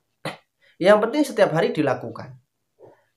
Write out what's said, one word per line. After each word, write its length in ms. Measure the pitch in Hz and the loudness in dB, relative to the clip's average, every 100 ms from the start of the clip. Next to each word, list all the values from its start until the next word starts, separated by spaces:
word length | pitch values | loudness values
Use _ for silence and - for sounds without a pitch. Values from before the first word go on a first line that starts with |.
| _ _ - - _ _ _ - | _ _ -14 -14 _ _ _ 0
Yang 180 | 175 208 | 4 4
penting 180 | 226 294 294 | 2 -2 -2
setiap 240 | - 180 | 2 2
hari 240 | 156 226 196 | 2 -2 0
dilakukan. 640 | 143 120 117 - - - _ _ _ _ - _ _ | -2 -2 -8 -14 -18 -20 _ _ _ _ -20 _ _